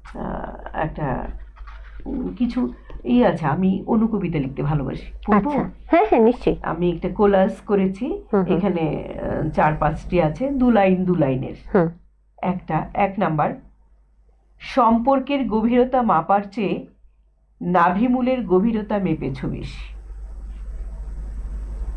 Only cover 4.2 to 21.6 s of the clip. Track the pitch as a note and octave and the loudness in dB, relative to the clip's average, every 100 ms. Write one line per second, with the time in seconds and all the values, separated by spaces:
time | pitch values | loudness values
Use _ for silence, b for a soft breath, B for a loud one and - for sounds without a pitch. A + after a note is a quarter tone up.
4.2 | F3 D#3+ C3 - D3 D3+ B2+ - - - | -2 -2 -4 -4 -2 0 -2 -6 -10 -8
5.2 | - G3+ C4 C#4 F#3+ - - E4 G#4+ C4 | 2 2 2 0 -4 -8 2 4 6 6
6.2 | A3+ A#3+ - E3 - D#3+ F3 E3 F#3+ - | 6 4 0 0 -2 0 0 0 -4 2
7.2 | G3+ G3 F#3+ - - G3 F#3+ F#3+ C4+ G4+ | 4 6 2 0 -2 0 0 -2 -6 -6
8.2 | - G3+ F3+ E3 G3 F3 D#3+ C#3 - - | -2 0 2 2 2 0 -2 -2 -6 -8
9.2 | C#3 C3 D3+ G3 D3+ D3+ D3+ D#3 - F3 | -6 -4 -2 2 2 2 0 -2 0 2
10.2 | D#3 D#3+ C4+ C#4 B3 A3 G3 F#3 F#3 E3 | 2 0 -2 2 4 6 6 4 2 2
11.2 | C#3 C3 - - - G3+ E3 E3+ _ _ | 2 0 -4 -10 0 2 2 -2 _ _
12.2 | _ _ F#3 F#3 - D#3 - - G3 G3 | _ _ -4 -4 -2 -4 -2 0 0 0
13.2 | E3+ D#3 D#3+ - - _ _ _ _ _ | 0 0 0 -4 -14 _ _ _ _ _
14.2 | _ _ _ _ - - A3+ A3+ A#3 C4+ | _ _ _ _ -4 2 4 4 4 2
15.2 | C4 C#4 A3+ G#3+ A3+ B3 B3+ C4 A3+ D#3+ | 2 -2 0 0 2 4 4 2 2 2
16.2 | - G3+ G3+ - F#3+ - - _ - _ | 2 0 0 -4 -2 -4 -6 _ -20 _
17.2 | _ _ _ _ F3 F3+ E3+ F#3 B3+ B3+ | _ _ _ _ 0 4 4 4 2 2
18.2 | B3 C4 F#3+ F#3 A#3 A3 G#3 G#3 F#3 D#3 | 2 0 2 4 4 0 0 -2 0 -2
19.2 | C#3 C3+ - - - - - - - - | -2 -6 -6 -6 -8 -10 -12 -14 -14 -12
20.2 | - - - - - - - - - - | -12 -12 -12 -10 -10 -8 -8 -10 -10 -10
21.2 | - - - - | -8 -8 -8 -8